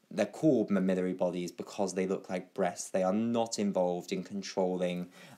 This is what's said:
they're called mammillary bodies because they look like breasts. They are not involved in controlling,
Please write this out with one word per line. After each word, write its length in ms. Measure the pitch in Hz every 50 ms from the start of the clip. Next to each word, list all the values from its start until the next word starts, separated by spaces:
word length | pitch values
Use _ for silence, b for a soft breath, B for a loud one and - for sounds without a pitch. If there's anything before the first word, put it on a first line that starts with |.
| _ -
they're 160 | - 90 104
called 440 | - - - - 160 135 113 104 -
mammillary 440 | 101 98 92 95 92 90 90 92 90
bodies 400 | - 95 90 85 90 90 85 -
because 400 | - - - - - 101 95 87
they 120 | 95 95
look 240 | 92 95 - - -
like 240 | 95 92 92 - -
breasts. 360 | - 95 87 87 - - -
They 140 | - 95 92
are 100 | 95 98
not 440 | 107 113 117 117 117 113 113 -
involved 540 | - 104 101 90 95 90 90 87 87 87 -
in 120 | 98 92 90
controlling, 840 | - 101 98 95 - - 98 92 90 92 90 90 90 90 90 90 90 B B B B B